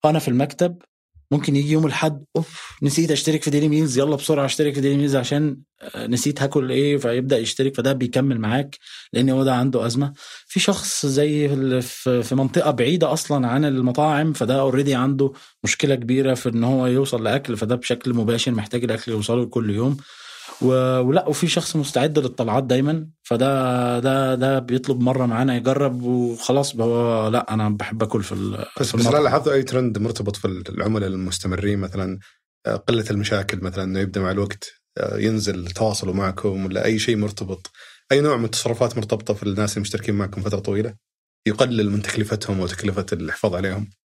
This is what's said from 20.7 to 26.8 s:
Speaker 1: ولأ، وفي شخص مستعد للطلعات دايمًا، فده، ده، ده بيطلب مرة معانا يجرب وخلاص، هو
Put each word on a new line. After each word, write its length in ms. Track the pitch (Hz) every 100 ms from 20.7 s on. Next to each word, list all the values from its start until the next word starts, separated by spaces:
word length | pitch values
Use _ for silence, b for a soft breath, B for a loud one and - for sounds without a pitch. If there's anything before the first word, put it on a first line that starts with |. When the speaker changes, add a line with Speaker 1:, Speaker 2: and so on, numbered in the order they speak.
| 131 127 127
Speaker 1:
ولأ، 280 | 127 160 165
وفي 200 | 151 170
شخص 280 | 175 165 160
مستعد 420 | 139 135 143 151
للطلعات 460 | 131 127 113 110
دايمًا، 420 | 131 127 139 160 160 _
فده، 760 | - 117 131 135 131 123 123 123
ده، 360 | 131 135 135
ده 240 | 127 131 135
بيطلب 420 | 123 127 127 127
مرة 260 | 123 131 123
معانا 300 | 113 135 123
يجرب 460 | 117 131 139 123
وخلاص، 720 | 123 123 120 117 - 135 139
هو 520 | 120